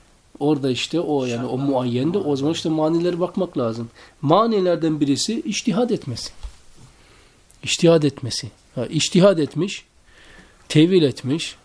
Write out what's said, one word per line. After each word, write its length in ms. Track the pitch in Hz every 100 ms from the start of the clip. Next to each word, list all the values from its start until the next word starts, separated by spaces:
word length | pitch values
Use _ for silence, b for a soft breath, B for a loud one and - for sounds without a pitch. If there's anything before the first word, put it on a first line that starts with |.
| b b _ -
orada 320 | 143 147 135
işte 280 | 123 - 165
o 260 | 170 147 127
yani 200 | 117 123
o 120 | 127
muayyende 600 | 139 131 123 120 147 202
o 180 | 147 139
zaman 180 | 143
işte 160 | 165 170
manilere 500 | 156 156 165 175 175
bakmak 380 | 175 190 175 151
lazım. 320 | 120 113 117 b b b
Manilerden 800 | 139 180 226 214 180 165 160 151
birisi 400 | 143 135 - 226 220
içtihad 440 | - - 185 247
etmesi. 420 | 202 - 117 - - - - - - b b b b b b b -
İçtihad 400 | - - 165 165
etmesi. 480 | 147 - 117 - 107 - _ -
Ha, 100 | 143
içtihad 520 | 156 - 180 196 170
etmiş, 480 | 139 143 196 - - _ b b b b b b -
tevil 340 | 151 170 190
etmiş, 520 | 143 117 123 160 - -